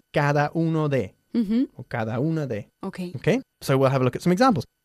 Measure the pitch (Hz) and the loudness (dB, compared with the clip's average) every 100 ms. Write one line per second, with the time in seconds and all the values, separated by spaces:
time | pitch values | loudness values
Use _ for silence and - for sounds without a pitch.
0 | - 160 143 147 147 - 165 160 151 139 | -4 0 2 2 0 0 0 0 0 0
1 | 98 - _ 226 202 226 285 - - 123 | -2 -8 _ -2 0 0 -2 -6 -8 -6
2 | 110 113 151 160 139 107 - _ 190 - | -4 -2 -2 -2 -4 -6 -8 _ -10 -8
3 | 180 180 - 233 - _ - 135 135 135 | -10 -4 0 0 -2 _ 0 2 2 2
4 | 127 - 175 180 262 175 - _ | 0 0 0 4 4 2 -2 _